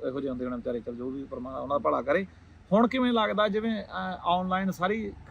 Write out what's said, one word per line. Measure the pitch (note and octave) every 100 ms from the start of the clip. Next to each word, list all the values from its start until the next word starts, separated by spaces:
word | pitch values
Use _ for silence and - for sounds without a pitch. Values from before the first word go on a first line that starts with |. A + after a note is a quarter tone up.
| C3+
ਇਹੋ | C3+
ਜਿਹੇ | C3+
ਹੁੰਦੇ | B2 B2+
ਨੇ | B2
ਵਿਚਾਰੇ, | B2 A#2+
ਚਲ | A#2+ A#2+
ਜੋ | B2+
ਵੀ | C#3
ਪਰਮਾ-, | C3+ C3 C3
ਉਹਨਾਂ | C3 C3
ਦਾ | C#3+
ਭਲਾ | D3+ C#3
ਕਰੇ। | B2+ F3 F#3+ - - - -
ਹੁਣ | G3+ A#3+
ਕਿਵੇਂ | B3+ B3
ਲੱਗਦਾ | A#3 G#3+ G#3 G#3
ਜਿਵੇਂ, | G#3+ A3+ G#3+
ਅ, | - F#3 F#3 F3+ F3
ਆਨਲਾਈਨ | F3+ F#3 F#3 F#3+
ਸਾਰੀ | E3 F#3 A3 G3+ - -